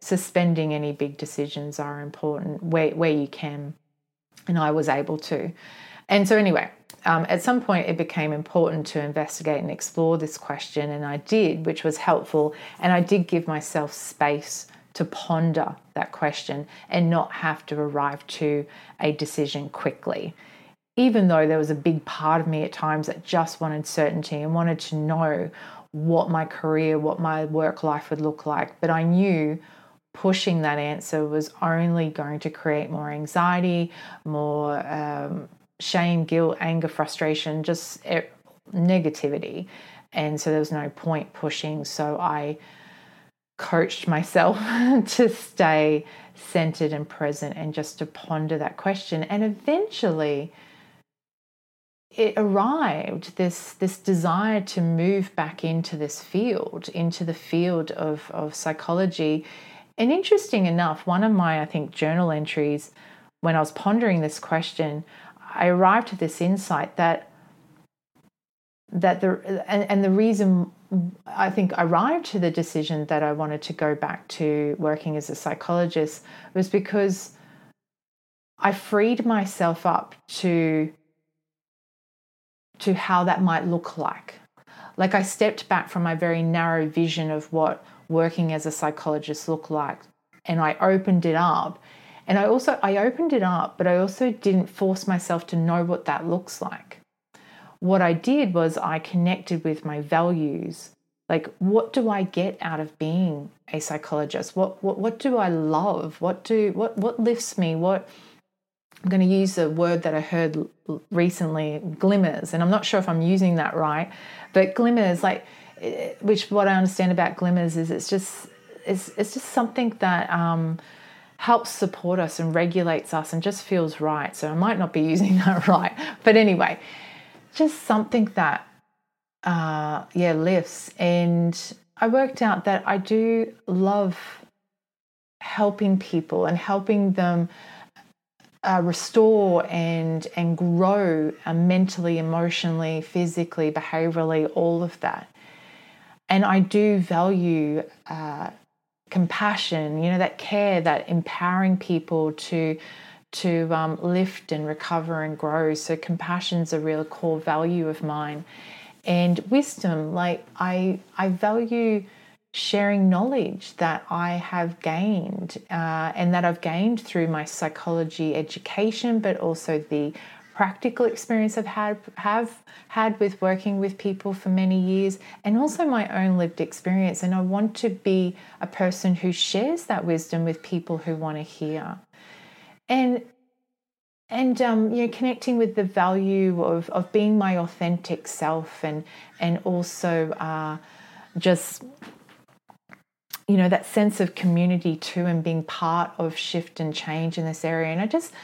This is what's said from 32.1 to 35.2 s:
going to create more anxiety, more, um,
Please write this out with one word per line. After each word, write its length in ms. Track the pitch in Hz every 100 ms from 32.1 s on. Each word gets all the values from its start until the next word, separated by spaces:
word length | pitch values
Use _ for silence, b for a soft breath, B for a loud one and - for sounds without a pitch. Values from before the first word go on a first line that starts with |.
going 300 | 156 147 147
to 100 | 156
create 400 | 151 160 151 -
more 200 | 160 147
anxiety, 840 | 147 151 175 175 180 180 175 170 B B B
more, 600 | 156 147 147 147 147 147 -
um, 600 | 156 147 147